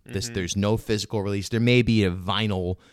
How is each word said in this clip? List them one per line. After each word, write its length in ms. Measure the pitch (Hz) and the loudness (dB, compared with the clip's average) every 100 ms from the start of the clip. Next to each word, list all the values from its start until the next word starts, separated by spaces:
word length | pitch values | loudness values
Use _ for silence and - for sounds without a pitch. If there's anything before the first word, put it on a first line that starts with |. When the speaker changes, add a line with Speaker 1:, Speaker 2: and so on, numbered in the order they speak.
| - | -10
Speaker 1:
This, 200 | 95 117 | -8 -6
Speaker 2:
Mm-hmm. 80 | |
Speaker 1:
there's 240 | 110 87 101 | -6 -4 0
no 180 | 101 110 | 0 0
physical 460 | - 107 - 107 | -2 -4 -2 -4
release. 260 | 98 101 92 | -2 -4 -2
There 140 | 117 | 0
may 200 | 120 123 | 4 4
be 200 | 117 110 | 6 4
a 80 | 95 | 2
vinyl 640 | 90 90 98 107 95 90 92 _ | 0 -4 -2 -2 -2 -4 -6 _